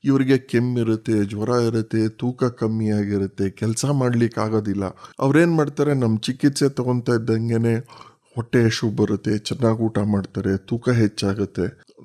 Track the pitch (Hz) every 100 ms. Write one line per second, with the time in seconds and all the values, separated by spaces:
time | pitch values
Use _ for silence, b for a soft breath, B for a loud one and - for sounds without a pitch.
0 | 135 135 131 131 127 120 123 123 113 110
1 | 113 110 101 104 110 123 117 113 110 113
2 | 110 110 123 123 127 120 113 110 110 104
3 | 101 101 98 - 98 - 107 110 139 143
4 | 123 120 117 113 107 110 104 98 95 B
5 | B - 135 147 170 160 143 143 143 135
6 | 117 110 117 127 147 139 139 131 123 123
7 | 117 120 117 113 117 117 117 113 120 B
8 | B B _ - 117 127 113 110 117 101
9 | 104 101 - 104 - - 117 110 110 101
10 | 104 101 92 - 98 98 - 117 127 120
11 | 104 - 101 98 98 - 87 - _ -